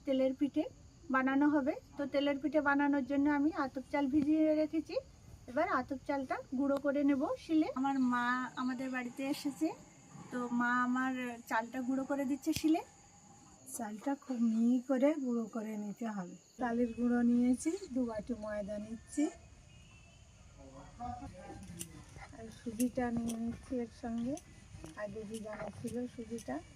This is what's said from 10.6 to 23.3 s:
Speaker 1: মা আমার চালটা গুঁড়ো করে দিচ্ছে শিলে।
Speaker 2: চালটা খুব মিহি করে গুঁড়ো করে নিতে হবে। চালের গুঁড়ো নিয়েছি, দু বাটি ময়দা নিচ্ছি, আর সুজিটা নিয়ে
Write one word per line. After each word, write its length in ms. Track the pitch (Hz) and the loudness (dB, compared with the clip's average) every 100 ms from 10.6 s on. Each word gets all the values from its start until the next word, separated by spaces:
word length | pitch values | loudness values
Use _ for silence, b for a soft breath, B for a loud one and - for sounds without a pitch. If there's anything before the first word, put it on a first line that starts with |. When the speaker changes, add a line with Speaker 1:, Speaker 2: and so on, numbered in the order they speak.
Speaker 1:
মা 100 | 240 247 247 | 4 4 4
আমার 260 | 254 262 254 247 233 - | 2 0 -2 -4 -6 -2
চালটা 280 | 226 233 262 247 | -2 -2 -4 -2
গুঁড়ো 160 | 269 269 | 0 0
করে 140 | 277 269 | -2 0
দিচ্ছে 220 | 277 - 311 | 0 0 0
শিলে। 200 | 311 330 494 - - - - - - - - - | 4 2 0 -14 -20 -20 -20 -20 -20 -20 -14 -8
Speaker 2:
চালটা 340 | 220 214 277 277 | -8 -6 -4 -4
খুব 140 | - 247 233 | -2 2 2
মিহি 240 | 220 233 254 240 | 4 6 4 4
করে 200 | 254 277 320 | 4 4 4
গুঁড়ো 200 | 254 233 220 | 0 -2 -2
করে 200 | 226 220 214 | -6 -6 -6
নিতে 220 | 208 196 226 208 | -6 -6 -6 -4
হবে। 200 | 180 180 - - | -6 -10 -18 -6
চালের 300 | 247 233 247 226 | -2 2 0 0
গুঁড়ো 220 | 240 240 240 | 2 4 4
নিয়েছি, 400 | 240 247 254 320 381 349 | 6 4 2 0 -4 -4
দু 60 | 254 240 | -2 -2
বাটি 260 | 214 202 226 | -4 -6 -6
ময়দা 340 | 214 208 202 208 214 | -6 -6 -6 -6 -8
নিচ্ছি, 380 | 226 - - 294 - - - - - - - - - - - - - 269 269 - - 247 - - - 784 784 807 - - - - - - - | -10 -6 -2 0 -2 -16 -20 -20 -20 -20 -20 -20 -20 -20 -20 -20 -20 -18 -18 -18 -10 -8 -8 -10 -14 -14 -14 -14 -12 -12 -14 -18 -18 -16 -14
আর 100 | 226 214 | -14 -12
সুজিটা 460 | 240 220 247 - 240 233 | -10 -2 -2 0 -2 -2
নিয়ে 200 | 233 | -4